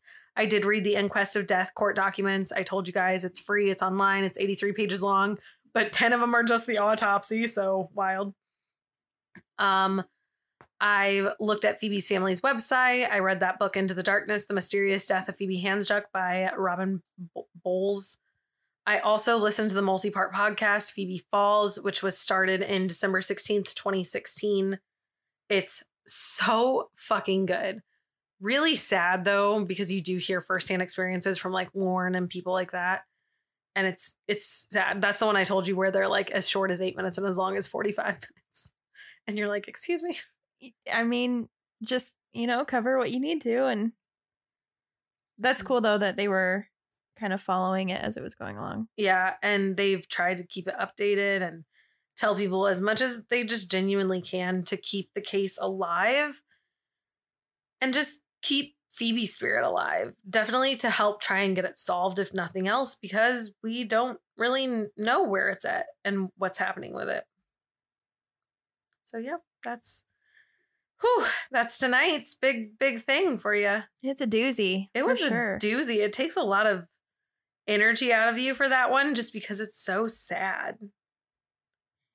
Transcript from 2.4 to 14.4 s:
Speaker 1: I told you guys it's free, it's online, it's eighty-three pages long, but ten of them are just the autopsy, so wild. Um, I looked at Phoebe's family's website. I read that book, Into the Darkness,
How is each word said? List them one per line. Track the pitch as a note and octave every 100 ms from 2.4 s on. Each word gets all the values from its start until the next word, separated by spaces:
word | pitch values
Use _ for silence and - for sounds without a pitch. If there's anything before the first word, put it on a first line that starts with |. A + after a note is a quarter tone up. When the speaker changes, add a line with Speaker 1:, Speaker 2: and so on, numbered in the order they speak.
| F#3+
Speaker 1:
I | -
told | F#3 F#3+ F#3
you |
guys | F#3+ F#3 F#3
it's | F3+ -
free, | - G#3 G3+
it's | F#3
online, | F#3+ F#3+ G3 G3
it's | G3 -
eighty-three | G3 G3 G3+
pages | G3+ G3+ F#3+
long, | G3+ G3 G3+ G#3+ - - _
but | A#3 G#3
ten | - A#3
of | A#3+
them | A#3+
are | A#3
just | A#3 A#3 A#3
the | G#3+
autopsy, | G#3 A3 G#3+ G3+ - A3 A#3
so | A3 F#3+ F#3+ F#3
wild. | G#3 F#3+ F#3+ G3+ - _ _ _ _ _ _ _ _ _ - - -
Um, | G3+ F#3+ F#3+ G3 F3+ _ _ _ _ _ - -
I | G#3 G3+ G3 G3 G3 -
looked | G#3+ G#3 G#3+
at | G#3
Phoebe's | A3 G3+ -
family's | F#3+ F#3+ F3+
website. | C4 A#3+ - C4 B3+ B3 B3
I | G#3
read | F#3+ F#3
that | F#3 F#3+
book, | G3 G3
Into | F#3+
the | F3+
Darkness, | F#3 G3+ G#3 G#3